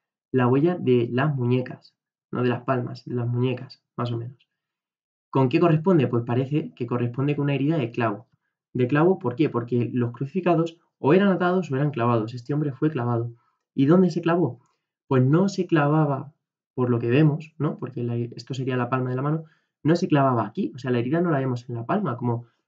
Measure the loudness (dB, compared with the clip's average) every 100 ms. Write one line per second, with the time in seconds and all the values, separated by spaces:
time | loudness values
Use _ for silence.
0 | _ _ _ 0 2 4 2 0 2 2
1 | 2 0 -2 0 0 0 -2 -12 _ _
2 | _ _ _ -2 -2 -2 -4 -4 -4 -10
3 | -8 -4 -4 -2 -2 -4 -10 -20 _ -8
4 | -6 -6 -8 -14 _ _ _ _ _ _
5 | _ _ _ 0 2 4 4 4 4 4
6 | 4 0 -2 -2 0 -4 -4 -8 -6 -2
7 | -4 -2 -2 -2 -2 0 0 0 -2 -2
8 | -2 -4 -12 _ _ _ _ -2 0 4
9 | 2 2 -2 0 0 0 -2 -2 0 -2
10 | -4 -4 -6 -4 0 0 0 -6 _ _
11 | 2 4 4 2 0 0 -2 -2 -2 0
12 | 0 0 -2 -8 -4 -2 -2 -2 -2 -2
13 | -2 -2 -4 -10 _ _ _ 0 4 6
14 | 6 2 0 0 0 -4 _ _ _ _
15 | _ 2 4 4 2 0 0 2 2 2
16 | 2 -2 -8 _ _ _ _ -4 0 0
17 | 2 4 4 2 -6 _ -6 -4 -10 -6
18 | -4 -4 -6 -10 -10 -6 -4 -2 -2 -2
19 | -2 -4 -2 -4 -6 _ _ _ 0 0
20 | 2 2 4 2 -2 -4 -8 -6 -4 -2
21 | 0 0 0 0 -2 -4 -6 -10 -4 -2
22 | -2 -4 -4 -4 -6 _